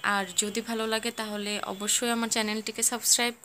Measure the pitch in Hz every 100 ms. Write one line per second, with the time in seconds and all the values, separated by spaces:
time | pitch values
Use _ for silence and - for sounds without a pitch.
0 | 208 202 185 175 208 220 220 220 220 220
1 | 233 226 214 208 208 208 - 196 208 -
2 | 240 233 226 226 214 220 214 220 226 233
3 | - - 240 233